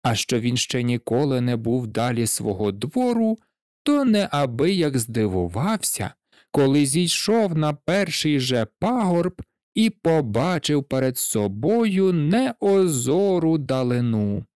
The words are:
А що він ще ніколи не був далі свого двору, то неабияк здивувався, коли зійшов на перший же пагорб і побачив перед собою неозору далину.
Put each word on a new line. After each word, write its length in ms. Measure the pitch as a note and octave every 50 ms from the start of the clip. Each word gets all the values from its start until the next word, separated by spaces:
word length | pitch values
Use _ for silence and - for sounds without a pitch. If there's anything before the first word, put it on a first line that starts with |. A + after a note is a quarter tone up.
А 120 | - B2+ A2+
що 260 | G2 - - C3 A#2
він 160 | A2+ A#2+ B2
ще 260 | B2 - - - B2+
ніколи 580 | A#2+ A#2+ A#2+ A2+ _ - A2+ B2 D3+ C#3+ C3 B2
не 160 | B2 B2 B2
був 300 | A#2 A#2 A#2 A#2+ B2+ B2
далі 400 | G#2+ - A2+ A#2 B2 A#2+ A#2 A#2
свого 460 | A2 - - A#2 A2 G2 F#2+ G#2+ G2+
двору, 640 | G2 G2+ A#2 C#3 - B3 B3+ B3 A#3+ A3+ A3+ A3 A3+ - _ _ _ _ _ _ _ _
то 220 | _ C#4+ D4 C#4+ C4+
неабияк 960 | B3 G#3+ G3+ G3 - - C#3+ C#3 B2+ A#2 A#2 D3 F3+ G3 F3+ E3 D3+ C3+ B2+
здивувався, 1160 | A2 A#2+ A2+ A#2 A2 G2+ F#2 F#2 F2+ E2+ F2 A2 C#3+ G3+ A3+ G3+ - - - - G2 G2 - _ _ _ _ - _ _
коли 360 | - C#3+ C#3 C3+ C3+ D3 C#3+
зійшов 680 | C3 C3 E3+ F3+ E3+ - - - G3+ A3 A#3 G#3+ F#3+ E3
на 180 | D#3 D#3 D3+ D3
перший 680 | - _ - F3 G3+ G3 E3+ D3+ - - D#3 D3 C#3
же 260 | B2+ B2+ C3 A#2 A2 - _ _
пагорб 640 | - G#3+ B3 B3 G#3+ F3+ F3 E3+ E3+ F#3 - - - _ _ _ _ _ _
і 160 | G#3 A3 A3
побачив 920 | - _ - E3 D#3+ D#3+ C#3+ A2+ G2+ A2+ C#3 F3+ F3+ D#3 - - D3+ C#3+ C#3
перед 340 | _ C3+ C3 C3 C3 B2+ -
собою 920 | - - - A2+ G#2 G2+ G2 G#2+ A#2+ E3 A3 A#3 A3+ G#3+ F#3+ F#3+ F#3+ F#3
неозору 1500 | F3+ D#3+ D3 D3+ F#3+ A#3 - C4 A#3 _ - G3+ G3 G3 F#3+ F3 D3+ B2 A#2+ C3 D3 F#3 G3+ G3+ F#3 F3 E3 D#3+ E3 D#3
далину. 840 | C#3 - C3 C3 B2+ B2 B2 B2 A#2+ A#2+ A2+ G#2+ G#2 G2+ G2+ G2+ - _ _